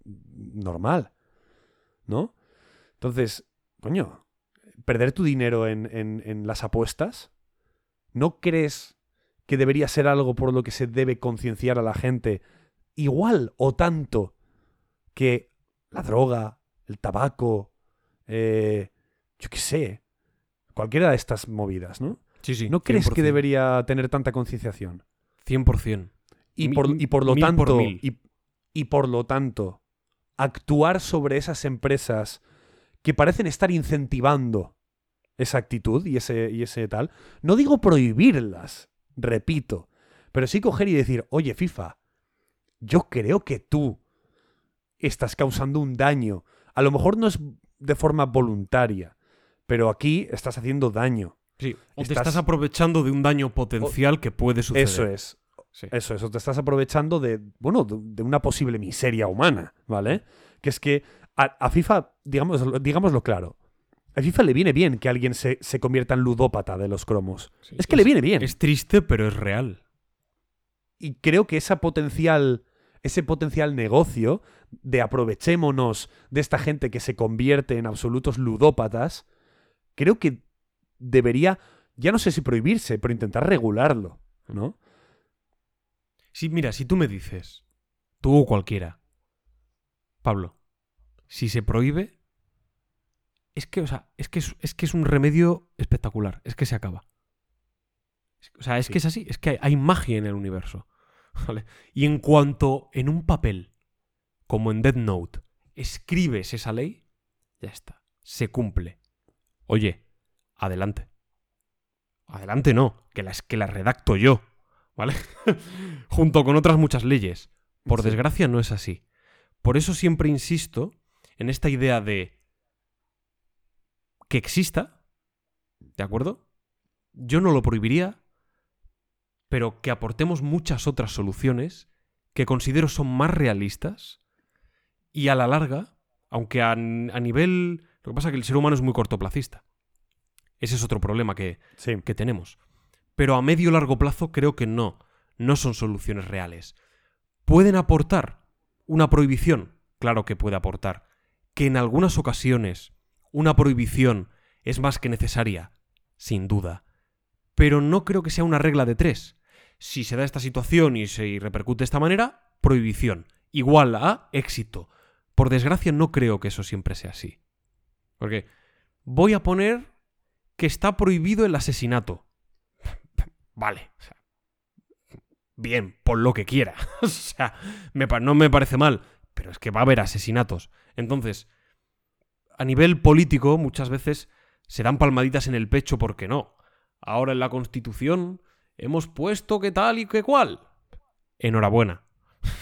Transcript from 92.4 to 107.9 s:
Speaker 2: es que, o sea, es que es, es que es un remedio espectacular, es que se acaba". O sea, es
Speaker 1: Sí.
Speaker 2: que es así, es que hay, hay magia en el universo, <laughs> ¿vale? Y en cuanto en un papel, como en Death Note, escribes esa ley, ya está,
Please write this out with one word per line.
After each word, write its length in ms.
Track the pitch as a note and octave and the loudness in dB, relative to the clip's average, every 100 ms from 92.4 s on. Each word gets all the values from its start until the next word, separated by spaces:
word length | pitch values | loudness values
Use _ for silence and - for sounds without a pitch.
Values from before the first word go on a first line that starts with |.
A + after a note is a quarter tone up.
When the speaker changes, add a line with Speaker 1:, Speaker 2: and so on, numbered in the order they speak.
| _ _ _ _ _ _ _ _ _ _ _ - | _ _ _ _ _ _ _ _ _ _ _ -14
Speaker 2:
es 120 | - | -8
que, 140 | F#3+ | -6
o 60 | D3+ | -6
sea, 220 | C3+ - - | -6 -10 -14
es 120 | - | -8
que 100 | F3 | -6
es, 160 | - - | -6 -8
es 140 | - - | -10 -6
que 100 | D#3+ | -4
es 80 | |
un 120 | E3+ D#3 | 0 2
remedio 640 | C#3+ D3 D#3 E3+ E3+ _ - | 4 4 4 4 2 _ -6
espectacular, 640 | A#2+ - A2 A2 G2+ - | -2 0 -2 -4 -6 -6
es 120 | - - | -10 -6
que 100 | C3+ | -4
se 100 | A2+ | -4
acaba". 280 | G2 F2 - _ _ _ _ _ _ _ _ _ _ _ _ _ - - | -6 -12 -16 _ _ _ _ _ _ _ _ _ _ _ _ _ -20 -10
O 60 | |
sea, 140 | B2+ A#2+ | -4 -2
es 100 | C3+ | 0
Speaker 1:
Sí. 60 | |
Speaker 2:
que 40 | F3+ | 0
es 60 | D#3+ | 0
así, 200 | A3 - | -4 -8
es 80 | - | -4
que 140 | D#3 | -2
hay, 60 | C3+ | 0
hay 140 | C#3+ C#3+ | 2 4
magia 420 | D3 F#3 B2 A2 | 4 2 0 -2
en 80 | G#2 | -2
el 80 | |
universo, 540 | G2+ G2 F#2 - F#2+ - _ _ _ _ | -6 -6 -8 -10 -14 -18 _ _ _ _
<laughs> 140 | - - | -10 -8
¿vale? 180 | G#2+ G#2 - _ | -8 -12 -20 _
Y 120 | - D3 | 0 0
en 140 | D3 | 2
cuanto 680 | D3 D3+ C#3+ C#3 C#3 C3+ - | 4 6 4 2 0 0 -6
en 160 | C#3 C3+ | -6 -2
un 160 | E3 D#3+ | -2 0
papel, 480 | D#3+ A#2 F#2+ F2 _ _ _ _ _ _ _ - | 0 -2 -4 -10 _ _ _ _ _ _ _ -6
como 240 | G#2+ A2 | -2 -2
en 100 | A2 | 0
Death 140 | C3 B2+ | 0 0
Note, 440 | A2 F#2 F2 - - _ _ - | -2 -4 -6 -14 -20 _ _ -12
escribes 800 | A#2+ - - F3 E3+ A2 F#2 | -12 -10 -6 -2 -2 -4 -6
esa 180 | A2+ A#2 | -10 -8
ley, 320 | A2+ D#3 A#3 _ _ _ _ _ _ | -6 -8 -10 _ _ _ _ _ _
ya 100 | F#2+ | -18
está, 320 | - - | -16 -20